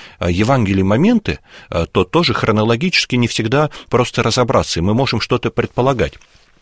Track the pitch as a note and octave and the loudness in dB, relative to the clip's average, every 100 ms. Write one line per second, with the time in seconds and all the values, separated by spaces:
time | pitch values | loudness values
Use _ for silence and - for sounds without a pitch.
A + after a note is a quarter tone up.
0 | - - F2+ F2 G#2+ C3+ G2+ F#2+ F#2+ A2 | -20 -6 -2 0 2 2 2 2 2 2
1 | G3 A#3+ - C#3+ _ - - E2+ E2 G2+ | 4 2 0 -6 _ -20 -6 -4 -2 -2
2 | F#2 D#3+ E3+ G#2+ - G#2+ G#2+ A#2 F3+ - | 0 0 0 0 0 2 2 0 0 -2
3 | - B2 A#2 - A2 C3+ D3+ - - B2 | -2 0 0 -2 -2 0 0 -4 -2 0
4 | B2 - A2+ B2+ A#2 A2+ E2 - F2+ A2 | 0 -2 0 0 2 0 0 -2 0 0
5 | C3+ D3 - B2 A#2 - A2+ - B2+ B2 | 0 -2 -2 -2 -2 -4 -4 -2 0 0
6 | D2+ - _ _ _ - | -2 -6 _ _ _ -20